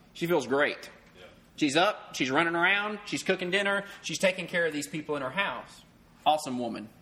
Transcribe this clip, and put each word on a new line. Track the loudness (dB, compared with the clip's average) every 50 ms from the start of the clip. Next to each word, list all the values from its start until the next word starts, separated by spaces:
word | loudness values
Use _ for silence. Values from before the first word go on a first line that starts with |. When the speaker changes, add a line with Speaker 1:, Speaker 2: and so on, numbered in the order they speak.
| -20 -20 -8
Speaker 1:
She | -6 0
feels | 2 2 2 2
great. | 2 4 4 4 2 0 -4 -10 -18 -18 -20 -20 -20 _
Speaker 2:
Yeah. | -20 -20 -20 -20 -20 -20 -20 _
Speaker 1:
She's | 0 0 2 4
up, | 4 4 4 2 -2 -12 -12 -4
she's | -2 0 2
running | 4 4 4 4 2
around, | 2 4 4 4 2 0 -2 -6 -8 -8
she's | -6 -6 -2
cooking | 0 0 0 0 0 0
dinner, | 0 2 2 2 0 0 -2 -6 -14 -12
she's | -8 -8 -2 2
taking | 0 0 0 0 -8
care | -4 0 0 0
of | 0
these | 0 -4 -6
people | -6 -8 -8 -4 -4 -4
in | -4
her | -4 -4
house. | -2 -2 -2 -2 -4 -8 -12 -14 -20 -20 -20 _ _ _ -20 _ _ _ 2
Awesome | 2 2 2 0 -4 -4 -4
woman, | -4 -4 -6 -8 -10 -12 -16 -20